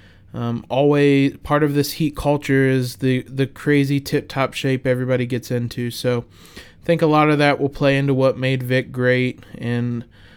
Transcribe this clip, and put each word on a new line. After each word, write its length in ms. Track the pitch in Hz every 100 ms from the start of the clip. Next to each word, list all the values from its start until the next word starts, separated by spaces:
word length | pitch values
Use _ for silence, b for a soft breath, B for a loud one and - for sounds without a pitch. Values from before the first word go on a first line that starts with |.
| b b b
um, 320 | 113 117 117 -
always, 640 | 123 143 147 143 139 135 -
part 260 | - 147
of 100 | 151
this 200 | 143 139
Heat 220 | - 156 -
culture 520 | 143 143 - 135 135
is 300 | 131 127 -
the, 260 | 131 127
the 240 | 123 135 135
crazy 520 | - - 143 139 143
tip-top 540 | 139 147 - - 131
shape 320 | - 139 131 131
everybody 400 | 127 127 127 123
gets 240 | 127 -
into. 400 | 123 120 - 120
So 360 | 117 123 120 - B B B
I 300 | B B -
think 160 | 165
a 60 | 160
lot 220 | 151 151
of 100 | 151
that 200 | 147 131
will 100 | 139
play 280 | - 143 135
into 160 | 139
what 240 | 131 131 123
made 240 | 127 131
Vic 300 | 127 127 123
great 520 | 127 123 127 127 - - -
and, 480 | 120 120 120 120 - b b